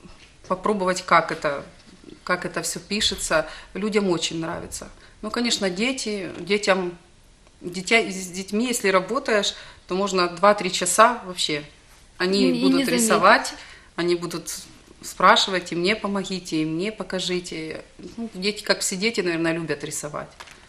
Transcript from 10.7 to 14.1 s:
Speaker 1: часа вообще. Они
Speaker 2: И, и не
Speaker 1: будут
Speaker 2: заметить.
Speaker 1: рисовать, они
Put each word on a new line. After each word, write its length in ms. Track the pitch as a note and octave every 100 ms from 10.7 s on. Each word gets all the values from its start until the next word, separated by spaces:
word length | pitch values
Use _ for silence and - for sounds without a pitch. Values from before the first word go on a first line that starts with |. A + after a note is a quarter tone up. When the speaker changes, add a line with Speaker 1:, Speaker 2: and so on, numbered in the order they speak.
Speaker 1:
часа 500 | - F#3 - A3+ A#3 F#3+
вообще. 360 | F3 - D3+ D3+ - - - - -
Они 200 | F3+ G3
Speaker 2:
И, 80 | C4
и 20 |
не 80 | B3
Speaker 1:
будут 240 | C4 C4+ C4
Speaker 2:
заметить. 60 |
Speaker 1:
рисовать, 640 | B3 A3+ F3 F#3 B3+ - - - - - -
они 180 | E3+